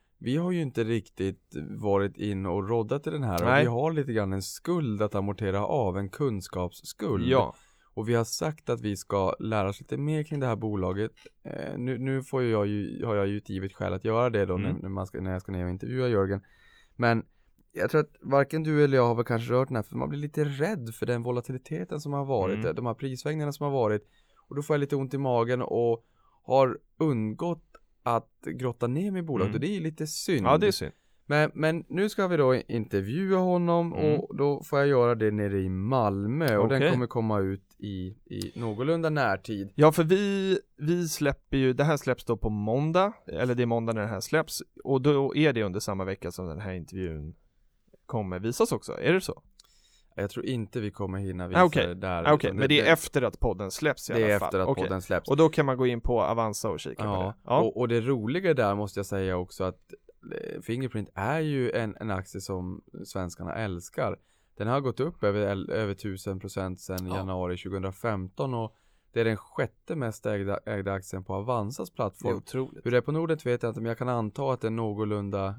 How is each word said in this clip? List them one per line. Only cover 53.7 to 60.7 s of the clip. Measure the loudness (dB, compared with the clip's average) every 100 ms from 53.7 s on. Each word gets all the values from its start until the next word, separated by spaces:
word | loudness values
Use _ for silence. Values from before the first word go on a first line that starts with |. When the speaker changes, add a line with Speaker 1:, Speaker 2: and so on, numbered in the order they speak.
Speaker 2:
släpps | -2 -2 -2 -2
i |
Speaker 1:
det | 2 4
Speaker 2:
alla | 4
Speaker 1:
är |
Speaker 2:
fall. | 2
Speaker 1:
efter | 0
att | 2
Speaker 2:
Okej. | 0 0
Speaker 1:
podden | -2
släpps. | -2 -2 2
Speaker 2:
Och | 4
då | 6
kan | 4 0
man | 2
gå | 0
in | 0
på | 0 2
Avanza | 2 0 -2 -2 -4
och | -6
kika | -8 -6
på | -4
Speaker 1:
Ja, | -2
Speaker 2:
det. | -2 -6 -2
Ja. | 2
Speaker 1:
och, | 2 2
och | 0
det | 2
roliga | 2 -2 0 -2 0 2
där | 2 2
måste | -2 -4
jag | -4
säga | -2 -2 -2
också, | -4 -4 -6
att, | -6 _ -20 _ -20 -12 -10 -8 -10
eh, |
Fingerprint | -6